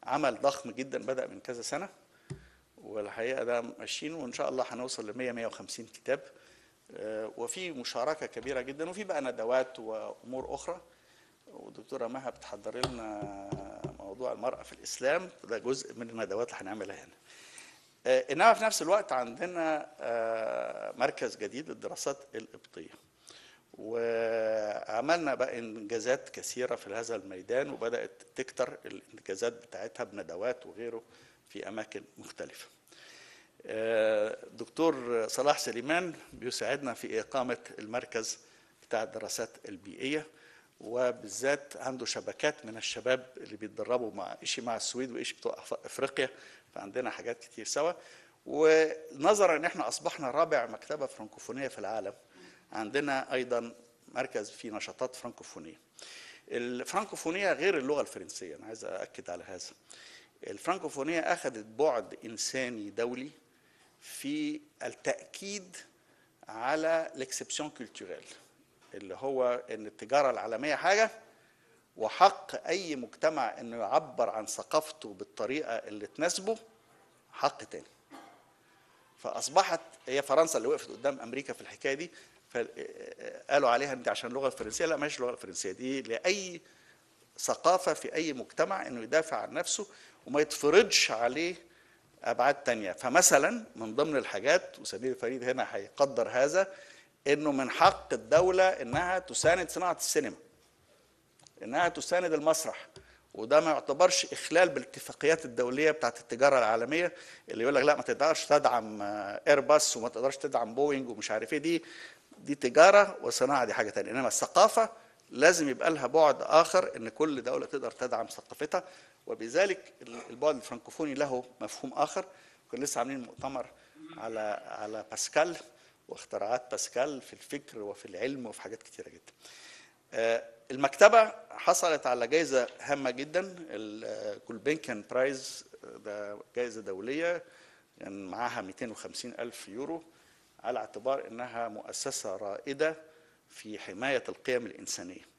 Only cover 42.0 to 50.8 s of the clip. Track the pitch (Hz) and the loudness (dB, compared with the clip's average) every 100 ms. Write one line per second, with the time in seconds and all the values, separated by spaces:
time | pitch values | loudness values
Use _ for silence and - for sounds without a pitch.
42 | 117 - 101 98 151 151 110 110 - 120 | -6 -6 -6 -2 -2 -2 -12 -10 -8 -4
43 | 113 131 127 - - 107 107 107 104 123 | 0 0 -2 -18 -16 -12 -12 -8 -2 -2
44 | 117 98 92 - 160 - 120 113 - 123 | -2 -6 -10 -8 -6 -6 -4 -4 -4 -4
45 | 131 120 123 - 117 - - - - - | -6 -6 -8 -6 -6 -6 -8 -8 -8 -6
46 | 131 - 135 - - - _ - 101 117 | -4 -2 -4 -4 -20 -20 _ -14 -8 -6
47 | 123 - 113 123 - - 107 - 156 175 | -6 -6 -8 -10 -12 -14 -6 -2 -2 -2
48 | - - - _ - 135 156 156 156 - | -12 -20 -20 _ -8 4 8 8 6 0
49 | - 143 156 208 190 156 170 175 117 - | -12 0 4 6 6 4 0 -2 -4 -2
50 | 160 - 139 131 165 151 117 110 | -6 -4 -4 0 2 2 0 -8